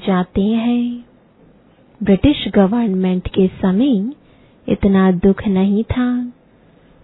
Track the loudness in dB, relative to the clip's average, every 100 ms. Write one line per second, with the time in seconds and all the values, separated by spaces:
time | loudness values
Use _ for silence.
0 | 0 -2 -2 -2 -2 0 -2 -2 -4 -8
1 | -14 _ _ _ -20 _ _ _ _ _
2 | 0 2 2 0 0 2 2 2 -2 0
3 | 0 -2 -4 -4 -4 -2 -2 0 0 0
4 | -2 -10 _ _ _ _ -6 -2 2 4
5 | 4 4 2 2 0 0 2 0 -2 -2
6 | -2 -2 -6 -12 _ _ _ _ _ _